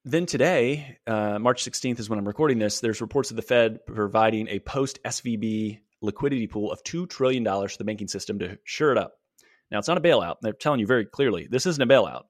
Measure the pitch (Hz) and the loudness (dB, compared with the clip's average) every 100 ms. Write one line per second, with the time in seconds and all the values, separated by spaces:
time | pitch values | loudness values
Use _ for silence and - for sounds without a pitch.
0 | 131 156 175 139 151 170 120 151 139 - | -4 -2 0 2 4 4 2 0 -8 -12
1 | - 110 104 104 120 127 - - 127 117 | -4 -2 -2 0 0 0 -2 -6 -4 -4
2 | 107 110 101 101 156 117 107 - 117 104 | -4 -4 -4 0 0 2 0 -2 -2 -4
3 | 107 143 131 113 - 120 113 110 - 110 | -4 -2 -4 -4 2 4 4 2 -8 -4
4 | 101 110 110 110 107 101 - 135 135 - | 0 4 4 2 -2 -6 -4 -4 -4 -4
5 | 123 - 127 113 110 110 110 110 _ _ | -8 -6 -4 -4 -2 -2 -4 -8 _ _
6 | 104 - 143 135 113 107 104 - - 165 | -6 -2 -2 -2 -4 -4 -4 -6 -8 -8
7 | 175 - 131 131 107 98 98 - 104 104 | -6 0 2 2 0 0 -2 -6 -6 -6
8 | 98 98 - 101 90 - - - 147 117 | -6 -8 -6 -6 -6 -10 -8 0 2 2
9 | 85 _ _ _ _ _ - 104 127 180 | 0 _ _ _ _ _ -6 -4 0 2
10 | 165 127 85 - 110 104 151 135 104 123 | 4 4 2 -4 -6 -2 0 0 4 2
11 | 101 - 139 90 73 123 185 147 120 131 | 2 0 0 0 -2 -2 0 2 6 6
12 | 87 62 | 4 -4